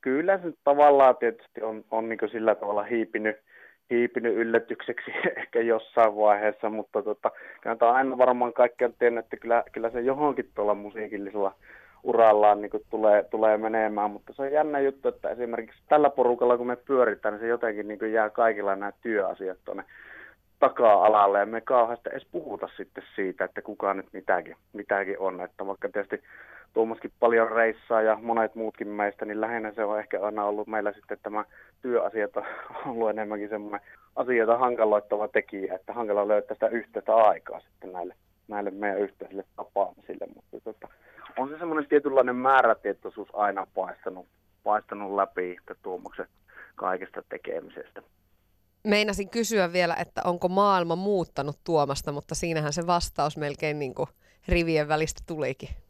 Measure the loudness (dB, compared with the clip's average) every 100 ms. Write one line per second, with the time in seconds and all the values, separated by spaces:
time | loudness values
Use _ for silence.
0 | 0 0 2 0 -2 -2 2 6 8 10
1 | 8 6 0 -2 -14 -10 -8 -8 -6 -6
2 | -4 -4 -4 0 0 0 0 -4 -2 -4
3 | -2 -2 -4 -4 _ -20 -20 _ _ 0
4 | 0 0 -2 0 2 0 0 -12 -8 -10
5 | -8 -4 -4 -4 -4 -2 0 0 0 4
6 | 4 6 4 4 2 -2 -6 -6 -4 -4
7 | -4 -4 -4 -6 -20 -12 -8 2 4 4
8 | 2 4 4 4 0 2 2 2 -4 2
9 | 0 0 -8 -12 0 0 0 -6 -6 -2
10 | -2 0 0 -2 -6 -4 -2 -2 -4 -10
11 | -10 -8 -8 -4 -4 -4 -20 -20 -20 _
12 | -2 6 8 8 6 4 0 -8 -6 0
13 | 4 4 2 0 2 2 0 -2 -2 -2
14 | -4 -6 -18 -10 -2 0 0 0 -2 -2
15 | -6 -4 -8 -6 -6 -6 -10 -16 _ 4
16 | 4 4 2 4 4 2 0 -6 0 2
17 | 4 2 -4 -4 -4 -2 -2 -4 -8 -6
18 | -2 0 0 2 2 2 -2 -4 -6 -10
19 | -4 -2 -2 -6 -10 -10 -12 -12 -14 -20
20 | -20 -20 -20 _ _ _ 2 6 6 8
21 | 8 8 6 4 0 -4 0 2 2 0
22 | -10 -12 -10 -10 -10 -10 -12 -12 -16 -16
23 | -16 -6 -6 -4 -6 -6 -12 -4 -2 -2
24 | -6 -14 -2 -2 -2 -18 _ -16 -4 -2
25 | -2 -4 -6 -6 -12 -12 -12 -8 -8 -8
26 | -8 -10 _ -20 -20 -20 -8 -4 -2 -4
27 | -12 _ 2 4 2 2 0 0 _ 0
28 | 2 0 0 0 0 -2 -8 -8 -10 -4
29 | -4 -4 -8 -6 -4 -4 -8 -4 -2 -2
30 | -4 -4 -4 -2 -2 -4 -4 -4 -4 -6
31 | -14 -12 -8 -8 -8 -14 -20 _ -2 0
32 | 0 -2 -4 -4 -10 -14 -14 -12 -10 -2
33 | -2 -2 -6 -6 -6 -8 -8 -12 -14 -20
34 | _ -8 -2 2 4 4 2 2 2 2
35 | 0 -4 -2 -2 -4 -8 -6 -8 -10 -8
36 | -2 0 2 0 0 -4 -2 -2 -6 -8
37 | 2 6 6 4 -6 -16 _ _ -16 -12
38 | -12 -14 _ _ _ -8 -8 -6 -4 -2
39 | -4 _ -14 -14 -14 -16 -8 -2 -4 -4
40 | -16 -14 -14 -18 _ -16 -14 -16 -20 _
41 | _ -20 -16 -8 -8 -8 -6 -4 2 2
42 | 4 2 2 2 4 4 4 2 -2 -6
43 | -10 -12 -12 -2 -2 -2 -8 -6 -8 -8
44 | -12 -12 -20 _ _ _ -2 -2 -4 -12
45 | -6 -2 -2 -4 -8 -10 -16 -16 -12 -12
46 | -14 -14 -14 _ _ -20 -20 -8 -6 -4
47 | -8 -16 -14 -14 -10 -10 -10 -18 -18 -20
48 | _ _ _ _ _ _ _ _ 0 2
49 | 2 -2 -4 -4 -2 0 0 2 0 0
50 | -6 -6 -4 -2 0 2 4 2 0 -2
51 | 0 -2 -2 -6 -8 -8 0 0 2 -2
52 | -6 -10 -8 -6 -4 -2 -4 -4 0 -2
53 | -2 -2 -4 -2 -8 -4 -4 -4 -6 -6
54 | -8 _ _ _ -2 0 2 0 0 0
55 | -2 -6 -10 -6 -6 -6 -12 -14